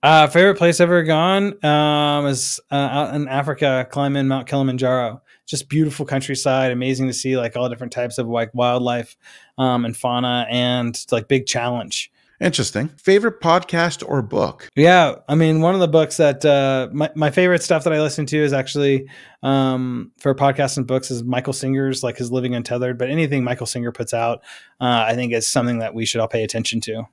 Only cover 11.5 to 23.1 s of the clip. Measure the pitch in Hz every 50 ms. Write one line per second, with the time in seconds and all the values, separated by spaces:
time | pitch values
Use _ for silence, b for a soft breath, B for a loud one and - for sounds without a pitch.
11.5 | - 127 117 123 123 123 113 - - - - - _ _ _ _ _ _ - 180
12.5 | - - 131 - - 104 120 160 - _ _ - 190 202 208 233 220 - - 170
13.5 | 165 180 170 - - 170 170 175 151 - - - - 139 117 101 - 95 98 78
14.5 | - - - - _ - 147 165 180 180 170 143 - - - - 143 156 165 160
15.5 | 160 160 160 170 185 190 180 160 151 165 156 151 - - 165 147 139 139 - 151
16.5 | 143 139 135 135 135 131 131 - - 143 151 156 - 156 151 151 139 - 185 180
17.5 | 180 170 170 - 180 160 143 170 160 151 151 151 139 160 151 135 151 151 151 143
18.5 | 139 135 131 135 - 147 143 139 139 135 135 135 B B B B B B - 135
19.5 | 135 135 135 131 131 127 127 127 123 120 - - _ _ - 143 135 135 143 139
20.5 | 135 139 143 131 - 139 127 117 131 131 131 - 135 120 117 123 127 123 127 -
21.5 | 127 - - 131 135 135 139 135 131 131 - 123 117 - 127 120 120 131 123 127
22.5 | 123 120 117 - 120 123 123 127 123 120 127 127